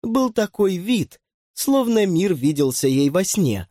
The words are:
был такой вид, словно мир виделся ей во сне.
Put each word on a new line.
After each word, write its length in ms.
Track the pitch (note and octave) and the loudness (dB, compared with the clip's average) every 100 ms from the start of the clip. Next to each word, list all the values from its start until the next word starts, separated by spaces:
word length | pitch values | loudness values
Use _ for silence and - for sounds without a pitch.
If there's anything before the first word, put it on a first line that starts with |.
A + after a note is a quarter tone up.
был 300 | A#3 A3+ B3+ | -2 0 0
такой 460 | A3 G#3 - G3 F3+ | 0 -4 0 0 0
вид, 420 | G3 A#3+ D3+ - _ _ _ | -2 -2 -2 -8 _ _ _
словно 520 | - - C4+ A#3+ A3+ G3 | -8 0 0 2 2 2
мир 280 | E3 G3 | 2 0
виделся 540 | D#3 C3+ D3 C#3 B2 C3+ | 0 0 0 -2 0 0
ей 220 | C3+ C#3+ | 2 2
во 160 | E3 G3 | 0 -2
сне. 420 | - D3+ G2+ F2 | 0 0 -2 -8